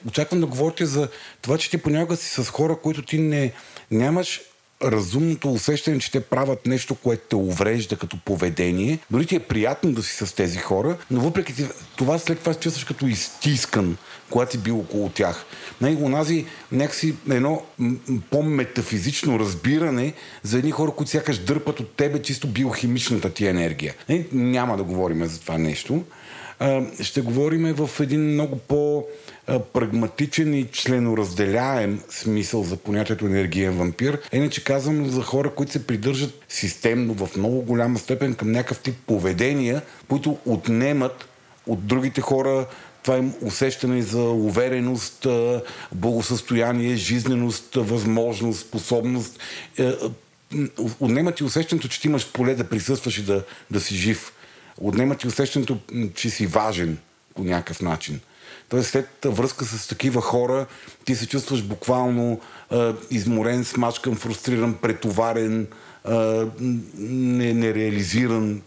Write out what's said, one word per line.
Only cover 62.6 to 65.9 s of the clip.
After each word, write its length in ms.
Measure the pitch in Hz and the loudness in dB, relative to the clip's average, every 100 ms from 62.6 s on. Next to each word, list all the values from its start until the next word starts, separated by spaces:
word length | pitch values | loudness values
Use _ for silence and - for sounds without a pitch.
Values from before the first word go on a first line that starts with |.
| - | -2
а, 240 | 120 117 113 - | 0 2 -2 -4
изморен, 540 | 120 104 110 113 123 120 | -2 0 2 2 0 -2
смачкан, 500 | 123 117 - 131 107 | 0 0 0 -4 -4
фрустриран, 580 | 113 107 - 117 117 | -4 -4 -2 0 0
претоварен, 920 | 95 117 110 113 98 113 113 110 113 107 - - | 0 -2 -2 -2 0 2 2 0 -2 -4 -10 -20